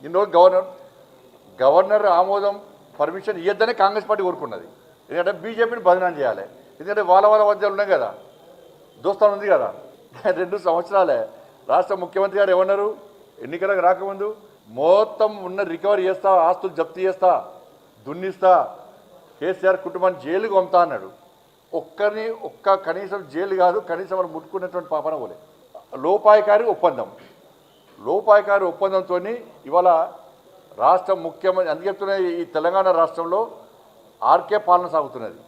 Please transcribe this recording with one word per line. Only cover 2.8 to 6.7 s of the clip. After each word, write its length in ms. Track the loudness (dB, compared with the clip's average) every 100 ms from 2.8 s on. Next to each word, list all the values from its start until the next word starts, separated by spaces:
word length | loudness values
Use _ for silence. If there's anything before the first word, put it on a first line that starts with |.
| _ -6
పర్మిషన్ 400 | -6 -4 -8 -4
ఇయ్యొద్దనే 320 | -4 0 -2 2
కాంగ్రెస్ 260 | 0 0 -4
పార్టీ 140 | -2 -2
కోరుకున్నది. 400 | -4 -8 -12 -16 -20 _ _ _
ఎందుకంటే 240 | -4 -4 -4
బీజేపీని 400 | -8 -2 -2 0 2
బదనాం 260 | 2 2 -2
చేయాలి. 260 | -2 -4 -8 -18 -20